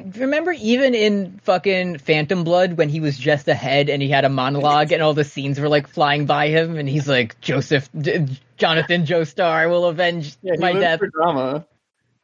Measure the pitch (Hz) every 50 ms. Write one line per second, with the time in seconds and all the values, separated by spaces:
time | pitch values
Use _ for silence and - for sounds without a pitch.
0 | 190 190 185 220 262 269 302 311 330 359 339 262 - 220 240 254 277 262 247 220
1 | 214 214 208 202 190 180 - - - - 185 180 - 196 190 185 180 180 170 -
2 | - 165 156 151 151 - 196 180 165 165 175 180 190 180 170 165 156 147 147 160
3 | 156 147 139 120 123 156 147 143 - 160 139 139 135 131 139 143 143 147 143 139
4 | 139 135 143 135 135 135 139 131 127 135 143 143 139 147 147 147 156 151 170 165
5 | 156 156 147 151 147 143 - 147 135 139 139 143 147 147 151 147 143 - - 160
6 | 147 143 143 147 147 143 147 147 151 151 156 160 165 165 165 151 147 135 143 151
7 | 139 143 135 127 120 110 - _ - - 131 139 135 - 156 135 - - - 156
8 | 143 170 - 170 147 131 135 - _ _ _ - 208 170 160 160 160 - 175 175
9 | 160 139 180 165 160 - - - 180 165 160 160 160 170 175 175 175 175 156 170
10 | 180 175 175 170 143 143 - _ 190 185 165 - 185 180 180 196 180 170 165 165
11 | 202 - 156 156 165 175 151 131 131 127 143 156 - _ _ _ _ _ _ _
12 | _ _ _ _